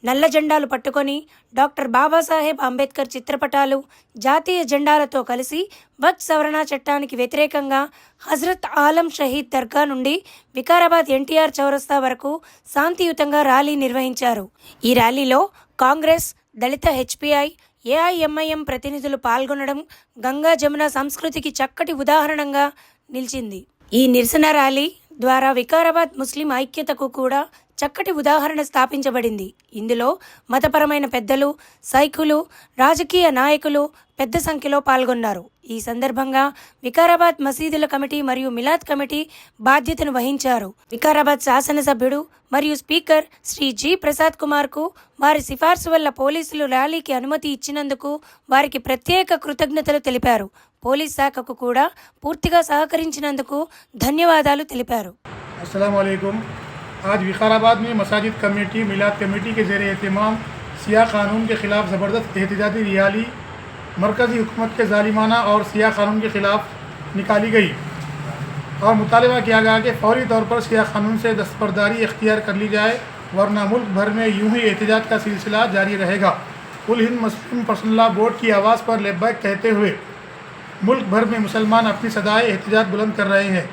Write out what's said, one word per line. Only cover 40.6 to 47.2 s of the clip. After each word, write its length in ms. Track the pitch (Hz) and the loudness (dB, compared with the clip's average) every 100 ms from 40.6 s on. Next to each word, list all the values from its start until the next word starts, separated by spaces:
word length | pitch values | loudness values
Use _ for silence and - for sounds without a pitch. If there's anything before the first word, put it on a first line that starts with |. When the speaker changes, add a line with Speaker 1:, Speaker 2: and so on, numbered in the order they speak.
| 196 - _ | -2 -14 _
Speaker 1:
వికారాబాద్ 480 | 226 302 302 294 285 - | -2 2 4 4 2 2
శాసనసభ్యుడు 720 | 254 277 294 285 254 254 285 311 _ _ 269 | 2 2 0 2 2 0 -2 -6 _ _ -2
మరియు 200 | 294 302 | 0 -4
స్పీకర్ 440 | - 320 320 311 311 _ - | 0 -2 4 2 2 _ -12
శ్రీ 180 | - 277 226 | -4 -4 -2
జి 100 | 285 370 | -2 0
ప్రసాద్ 340 | 302 294 320 320 | 0 0 0 0
కుమార్కు 420 | 294 294 285 - 320 _ _ _ | -2 0 -2 -4 -6 _ _ _
వారి 180 | 277 302 269 | 2 2 0
సిఫార్సు 400 | 269 320 349 339 | 0 2 2 2
వల్ల 160 | 320 302 - | 0 0 -2
పోలీసులు 440 | 269 311 311 302 294 | -2 -2 -6 -4 -2
ర్యాలీకి 400 | 254 277 320 311 | 0 0 -2 -4
అనుమతి 300 | 262 | -6